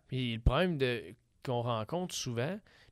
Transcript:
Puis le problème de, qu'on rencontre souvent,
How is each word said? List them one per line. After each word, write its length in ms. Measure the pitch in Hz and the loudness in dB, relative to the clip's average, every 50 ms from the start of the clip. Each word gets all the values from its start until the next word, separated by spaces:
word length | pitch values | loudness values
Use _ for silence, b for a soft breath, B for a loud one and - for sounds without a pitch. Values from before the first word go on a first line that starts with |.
| _ - | _ -6
Puis 260 | 131 127 127 120 120 | -4 -2 -2 0 0
le 60 | 117 | 2
problème 360 | 117 - 123 151 180 185 170 139 | 4 4 6 6 4 4 2 2
de, 260 | 131 127 120 113 78 85 104 - _ _ _ _ - | 2 2 2 0 -4 -8 -14 -18 _ _ _ _ -6
qu'on 160 | 139 123 120 | -2 -2 0
rencontre 520 | 117 123 120 110 107 - 160 175 180 175 - | 0 0 0 -2 -2 -2 -4 -4 -4 -4 -6
souvent, 460 | - - 131 117 117 123 156 190 214 - b b b b b | -6 -4 -4 -2 -2 -2 -2 -4 -6 -10 b b b b b